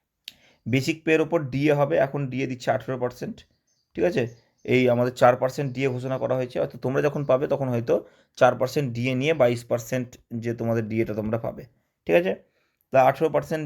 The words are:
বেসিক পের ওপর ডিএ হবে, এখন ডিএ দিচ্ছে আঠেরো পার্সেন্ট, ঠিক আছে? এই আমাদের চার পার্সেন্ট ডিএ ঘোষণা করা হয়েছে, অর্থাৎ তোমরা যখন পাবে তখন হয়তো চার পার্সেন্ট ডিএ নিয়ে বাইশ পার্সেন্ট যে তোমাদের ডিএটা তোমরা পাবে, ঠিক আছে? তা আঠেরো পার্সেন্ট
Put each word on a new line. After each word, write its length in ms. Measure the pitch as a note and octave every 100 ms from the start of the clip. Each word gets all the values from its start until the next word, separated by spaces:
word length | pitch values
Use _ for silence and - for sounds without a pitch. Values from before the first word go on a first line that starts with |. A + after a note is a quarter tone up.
| _ _ - - _ _ A2+
বেসিক 300 | C3 C3 D#3
পের 160 | E3 D#3
ওপর 180 | D#3 E3
ডিএ 320 | C3+ C3+ D3+
হবে, 220 | C#3+ C#3+ E3
এখন 240 | C3+ C#3+ C3+
ডিএ 180 | B2+ C3
দিচ্ছে 240 | B2 -
আঠেরো 260 | A2+ - C3
পার্সেন্ট, 400 | B2 - - - _ _ _ _ _ -
ঠিক 80 |
আছে? 240 | F3 D#3 A#2 - _ _
এই 260 | - B2+ B2
আমাদের 240 | A#2+ B2
চার 220 | B2 B2 B2+
পার্সেন্ট 380 | C3 C#3 C#3
ডিএ 140 | B2 C3+
ঘোষণা 300 | B2 C3 C3
করা 180 | B2 B2+
হয়েছে, 240 | B2+ D#3+
অর্থাৎ 200 | C#3+ -
তোমরা 200 | B2+ C#3+
যখন 200 | C#3+ D3+ C#3+
পাবে 200 | C3 D3
তখন 200 | C#3+ C3
হয়তো 260 | A#2 A#2+ A#3 - _ _ -
চার 180 | B2+ A#2+
পার্সেন্ট 320 | B2+ D#3 C#3
ডিএ 200 | A#2 B2 B2+
নিয়ে 180 | C#3+
বাইশ 280 | D#3+ B2 A#2+ -
পার্সেন্ট 520 | A#2+ A#2+ B2+ B2 - _
যে 200 | A#2 A#2
তোমাদের 300 | A#2 A#2 A2+ G#2+
ডিএটা 240 | A2 A2+
তোমরা 240 | G#2+ G#2+ A2+
পাবে, 260 | B2 - - _ _ _ -
ঠিক 100 | E3+
আছে? 200 | F#3 G3+ _ _ _ _ _
তা 80 | C3
আঠেরো 260 | C3 C3+ D#3+
পার্সেন্ট 340 | C#3+ C#3+ D#3+